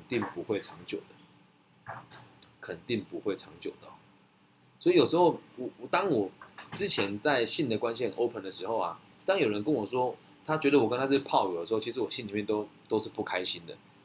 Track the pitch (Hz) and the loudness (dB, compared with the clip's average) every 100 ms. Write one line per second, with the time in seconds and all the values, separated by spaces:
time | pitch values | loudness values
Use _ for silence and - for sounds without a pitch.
0 | - 120 104 87 - 101 - 82 90 - | -4 -4 -4 -6 -4 -4 -4 -14 -10 -10
1 | - - - _ _ _ _ _ - - | -10 -20 -20 _ _ _ _ _ -16 -16
2 | - - - - - - - 85 - 110 | -16 -20 -20 -20 -20 -18 -12 -10 -2 -4
3 | - 85 104 92 - 82 80 - - - | -2 -6 -4 -4 -8 -10 -10 -10 -20 -20
4 | - _ _ _ _ _ _ - 170 180 | -20 _ _ _ _ _ _ -2 4 6
5 | 117 165 175 - - - 123 - 123 175 | 6 6 4 4 -8 -10 -10 -10 -2 0
6 | 196 123 95 - - - - - 196 - | 2 2 0 -4 -20 -20 -8 -4 -2 0
7 | 98 101 151 135 113 - 135 107 117 117 | 0 0 2 2 2 0 0 0 -2 -2
8 | 117 101 117 117 95 - 98 113 85 82 | -4 0 -2 -2 -10 -8 -4 -2 -2 -6
9 | - - - 196 123 104 123 135 104 127 | -16 -10 -2 2 2 2 0 0 0 0
10 | 127 - - - - 156 139 143 110 123 | -2 -2 -16 -14 -4 2 6 6 4 2
11 | 135 139 - 135 101 85 85 110 117 120 | 2 2 2 0 2 -2 -2 -2 -2 -4
12 | 107 - 107 104 104 107 104 - - 110 | -4 -4 -4 -4 0 -2 -2 -10 -2 -2
13 | 107 - 101 92 92 90 82 - - - | -2 -6 -4 -2 -4 -6 -10 -18 -20 -20